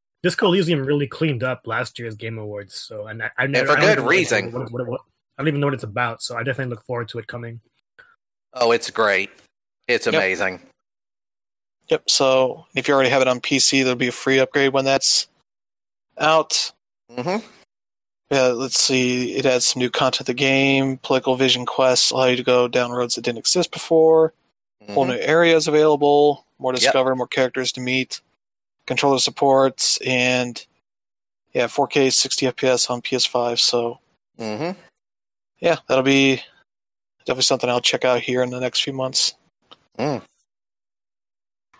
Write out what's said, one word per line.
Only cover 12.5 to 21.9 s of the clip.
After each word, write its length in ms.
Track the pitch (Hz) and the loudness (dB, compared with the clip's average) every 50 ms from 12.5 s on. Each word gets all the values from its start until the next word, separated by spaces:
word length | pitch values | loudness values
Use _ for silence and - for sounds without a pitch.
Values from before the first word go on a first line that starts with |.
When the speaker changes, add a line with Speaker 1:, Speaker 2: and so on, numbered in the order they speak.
| - - - _ - | -2 -6 -14 _ -8
Speaker 3:
if 140 | 135 120 - | -4 0 2
you 60 | 143 | 2
already 160 | 135 135 123 | 4 4 4
have 100 | 135 135 | 2 2
it 60 | 131 127 | 2 2
on 120 | 127 127 | 0 -2
p 200 | - - 143 135 | -2 -2 0 2
c, 240 | - - - 135 131 | 2 2 2 2 2
there'll 120 | 127 127 | 0 0
be 120 | 120 123 123 | 0 -2 -4
a 40 | |
free 280 | 120 - - 135 135 135 | -4 -4 -2 0 2 2
upgrade 340 | 131 127 - 143 139 139 131 | 2 2 2 0 0 2 2
when 100 | 139 135 | 0 2
that's 420 | 135 135 135 - - - - - - _ _ _ _ _ _ _ _ _ _ _ _ _ _ _ _ _ - | 2 2 2 2 2 2 0 0 -4 _ _ _ _ _ _ _ _ _ _ _ _ _ _ _ _ _ -2
out. 540 | 156 151 160 160 151 - - - - - - _ _ _ _ _ _ _ | 0 2 4 2 2 0 -2 -4 -4 -6 -10 _ _ _ _ _ _ _
Speaker 2:
Mm-hmm. 340 | 120 123 123 165 185 220 226 - - _ _ _ _ _ _ _ _ _ _ _ _ _ _ _ | -10 -8 -4 -4 -4 -4 -6 -8 -16 _ _ _ _ _ _ _ _ _ _ _ _ _ _ _
Speaker 3:
Yeah, 160 | 143 139 131 127 | 2 2 4 2
let's 320 | 123 117 131 127 - - | 2 0 -2 -2 0 0
see. 560 | - - 135 131 127 123 123 123 127 - 92 | 2 2 2 2 2 2 0 0 -2 -4 -4
It 100 | 120 - | -2 0
adds 220 | 131 127 127 123 - | 0 2 2 2 2
some 120 | - 127 | 2 0
new 120 | 123 123 | -2 -2
content 240 | - - 147 131 123 | 0 0 0 0 0
to 80 | - - | -2 -4
the 100 | - 123 | -6 -2
game. 640 | 123 143 135 135 135 135 139 139 135 135 135 131 131 | 0 0 2 2 2 2 2 2 2 0 0 -4 -6
Political 380 | - - 135 131 - 135 131 | -2 0 0 0 2 0 0
vision 320 | 123 135 131 123 123 123 - | 2 2 2 2 0 -2 -4
quests 420 | - - 135 131 | -2 0 2 2